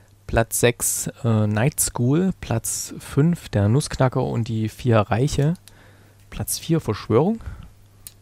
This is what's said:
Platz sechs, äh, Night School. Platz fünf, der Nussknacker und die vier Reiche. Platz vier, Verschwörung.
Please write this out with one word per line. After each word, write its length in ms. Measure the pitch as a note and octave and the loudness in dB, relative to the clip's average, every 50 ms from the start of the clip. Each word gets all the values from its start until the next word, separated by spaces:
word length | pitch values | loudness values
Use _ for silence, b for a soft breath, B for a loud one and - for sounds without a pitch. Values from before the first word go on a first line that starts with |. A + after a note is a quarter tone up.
| b b b _ _ | b b b _ _
Platz 340 | - - A#2 A2+ - - - | -2 0 0 0 0 0 2
sechs, 500 | - A#2+ A#2+ - - - - - - - - - - | 2 2 2 0 -2 -4 -4 -4 -6 -8 -8 -4 -2
äh, 240 | A#2 A2 G#2+ G#2+ | 0 2 2 2
Night 320 | G#2 G#2+ G#2 A#2 D3+ - - | 2 2 2 2 0 0 0
School. 540 | - - - - B2 B2 C#3+ E3 F#3+ F#3+ - - | -4 -4 -2 0 0 2 2 2 2 0 -2 -4
Platz 540 | - - A2+ A2+ - - - - - - - - | -6 -4 -4 -4 -4 -4 -6 -6 -8 -10 -12 -14
fünf, 520 | - - - C#3 D3 E3+ F3 - - - | -14 -4 0 2 2 2 2 0 -4 -2
der 180 | - G#2+ G2+ G2+ | 0 2 4 4
Nussknacker 560 | A2+ D3 - - - - C3+ B2+ - C3+ B2+ | 4 2 0 -2 -2 0 0 0 2 0 -2
und 240 | C#3 C3 A#2+ A2 A#2+ | 0 -2 -2 -2 -2
die 220 | A2+ A2 A2 G#2+ | -2 -2 -4 -4
vier 280 | - - - B2 A2+ A2 | -6 -4 0 2 4 4
Reiche. 540 | G2+ - A2+ G#2+ C3 D3 - - C#3 D#3 F3+ - b b b b b b b b b b b b b b | 4 2 0 0 0 0 2 0 0 0 0 -2 b b b b b b b b b b b b b b
Platz 280 | - - G#2+ - - - | -10 -8 -6 -6 -6 -8
vier, 220 | - - E3 D#3 | -2 -2 -2 0
Verschwörung. 600 | - - G#2 - - - A2 A#2+ D#3 G3+ A3+ A3+ B B B B B B B - - - - - - - - - | 0 -2 -4 -6 -2 2 4 4 4 4 0 -2 B B B B B B B -20 -20 -20 -20 -20 -20 -20 -20 -20